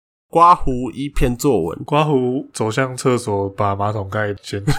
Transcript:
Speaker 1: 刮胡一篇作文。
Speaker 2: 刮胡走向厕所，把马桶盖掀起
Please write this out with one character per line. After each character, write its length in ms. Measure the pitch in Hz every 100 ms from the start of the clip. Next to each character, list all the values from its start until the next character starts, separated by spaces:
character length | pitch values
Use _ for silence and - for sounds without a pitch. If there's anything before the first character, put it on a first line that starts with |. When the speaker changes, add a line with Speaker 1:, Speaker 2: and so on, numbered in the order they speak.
| _ _ _
Speaker 1:
刮 240 | 160 170
胡 380 | 175 143 123 127
一 160 | - 139
篇 280 | - 131 120
作 280 | 147 104
文。 200 | 80 - -
Speaker 2:
刮 180 | 147
胡 460 | 151 131 123 131 -
走 180 | - 110
向 260 | 107 131 127
厕 220 | 135 120
所， 320 | 110 101 98
把 260 | 98 101 98
马 180 | 104
桶 160 | 107 98
盖 260 | 107 104 95
掀 220 | - 101
起 60 | 104